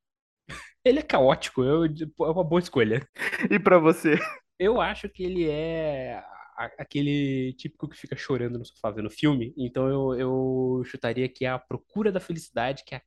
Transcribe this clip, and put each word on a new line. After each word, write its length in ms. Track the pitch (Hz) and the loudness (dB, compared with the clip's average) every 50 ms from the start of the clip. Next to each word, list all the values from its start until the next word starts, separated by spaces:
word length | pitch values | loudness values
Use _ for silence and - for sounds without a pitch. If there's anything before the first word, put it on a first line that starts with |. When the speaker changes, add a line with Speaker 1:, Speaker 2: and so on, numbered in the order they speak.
| _ _ _ _ _ _ _ _ _ - - - - - - _ - | _ _ _ _ _ _ _ _ _ -16 -16 -16 -16 -18 -8 _ 4
Speaker 1:
Ele 160 | 254 254 311 | 4 4 4
é 20 | |
caótico, 640 | 302 - - 156 131 131 156 - - - - 131 127 | 2 2 4 6 6 6 6 4 0 -4 -2 0 2
eu, 220 | 131 147 165 170 | 4 4 4 2
é 460 | 156 151 156 160 151 - - 160 151 | 2 0 -4 -8 -8 -4 -2 0 0
uma 120 | 160 185 175 | 2 2 2
boa 160 | 151 165 180 | 2 2 2
escolha. 480 | 175 - - 135 113 107 110 135 - - _ - - - - - - - | 2 2 2 2 4 4 2 0 -4 -6 _ -8 -6 -4 -2 -2 0 2
Speaker 2:
E 80 | 202 202 | 2 2
pra 200 | - 202 185 175 | 6 6 6 8
você? 400 | 156 160 160 - - 160 147 - - - - - _ _ _ - | 8 6 4 4 4 2 2 2 0 -4 -10 -14 _ _ _ -2
Speaker 1:
Eu 220 | 180 208 240 226 | 0 2 2 2
acho 300 | 170 180 208 - - 202 | 0 -2 -4 -6 -10 -12
que 140 | - - 185 | -10 -8 -6
ele 260 | 180 185 180 170 156 | -4 -2 -2 0 0
é 720 | 147 151 160 165 165 160 160 151 143 131 127 127 117 98 90 95 95 - - - _ | -2 -2 -4 -4 -4 -4 -2 -2 -4 -4 -6 -8 -10 -10 -12 -14 -18 -20 -20 -16 _
a-, 160 | - 117 117 - - | -10 -10 -8 -10 -12
aquele 760 | 143 - - 143 143 143 143 143 143 139 135 131 131 131 131 | -12 -6 -2 0 0 2 2 0 0 0 0 -2 -2 -4 -6
típico 340 | - - 151 - _ - 147 | -8 -12 -14 -10 _ -10 -12
que 80 | - - | -10 -12
fica 180 | - - 135 | -14 -12 -10
chorando 420 | - - - 139 120 120 120 120 117 | -8 -4 -2 -2 -2 -2 -4 -6 -8
no 60 | 117 | -10
sofá 260 | - - _ - 110 | -12 -12 _ -6 -6
vendo 180 | 104 110 104 104 | -4 -4 -6 -8
filme, 440 | - - 151 151 143 127 113 120 - - | -4 0 2 2 2 2 0 -4 -6 -6
então 320 | 127 123 123 131 131 131 | -6 -4 -2 0 0 0
eu, 300 | 139 139 135 131 127 120 | 0 0 0 0 -2 -2
eu 640 | 131 127 131 131 131 131 131 131 127 127 127 127 123 | -2 -2 0 0 0 0 0 0 0 0 0 -2 -4
chutaria 420 | - - 131 - 120 113 127 127 127 | -6 -8 -6 -4 -2 -2 -2 -2 -4
que 180 | - - 127 | -4 -4 -4
é 40 | 127 | -4
A 100 | 127 127 | -4 -4
Procura 520 | - - 123 117 - _ - 202 214 214 | -6 -8 -10 -10 -10 _ -4 -2 0 0
da 80 | 185 185 | 0 -2
Felicidade, 640 | - - 170 160 - - - 117 117 131 139 - - | -4 -6 -8 -10 -10 -6 -4 -2 -2 -2 -2 -6 -10
que 100 | - 143 | -14 -14
é 20 | 127 | -14
a 60 | - | -14